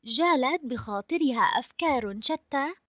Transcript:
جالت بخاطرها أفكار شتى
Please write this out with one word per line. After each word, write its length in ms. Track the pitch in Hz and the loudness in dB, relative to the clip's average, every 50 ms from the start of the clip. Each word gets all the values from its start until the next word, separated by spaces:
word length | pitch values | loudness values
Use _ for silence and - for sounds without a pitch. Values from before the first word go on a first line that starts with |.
| _ | _
جالت 600 | 226 226 262 330 349 330 269 254 262 330 359 302 | -2 0 2 4 4 4 4 2 2 0 -2 -2
بخاطرها 760 | 240 247 226 - 220 208 202 208 - 320 339 311 269 240 233 | -6 -6 -6 -6 -6 -6 -6 -4 -4 -2 0 2 2 2 2
أفكار 800 | 190 - - 240 247 - _ - 339 320 277 247 226 202 196 220 | 2 2 2 0 -2 -4 _ -2 0 2 2 2 0 -4 -6 -4
شتى 540 | - - 311 311 _ _ - 277 269 311 370 _ _ | -2 -2 -2 -2 _ _ -2 -2 -2 -2 -6 _ _